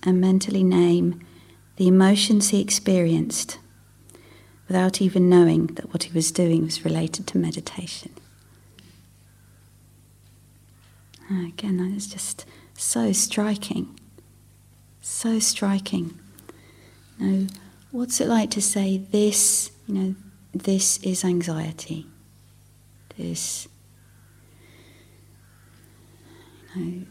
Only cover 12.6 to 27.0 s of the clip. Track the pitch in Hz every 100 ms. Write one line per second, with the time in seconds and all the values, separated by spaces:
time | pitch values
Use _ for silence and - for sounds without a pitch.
12.6 | - - - 240 226 190 - - 208 208
13.6 | - - - - - - - - - -
14.6 | _ - _ _ - - 226 220 214 -
15.6 | 202 196 196 185 170 - - - - -
16.6 | - - - - - 220 196 190 190 -
17.6 | - - - 247 247 - - 226 214 208
18.6 | 196 202 196 190 190 208 208 208 - -
19.6 | - - - 196 190 190 - - - 185
20.6 | - 190 - - 190 185 185 175 170 160
21.6 | 160 160 - 160 - - - - - -
22.6 | _ _ _ _ - - 170 165 - -
23.6 | - - _ - - - - - - -
24.6 | - - - - - - - - - _
25.6 | - - - - - - - - - -
26.6 | - 185 175 180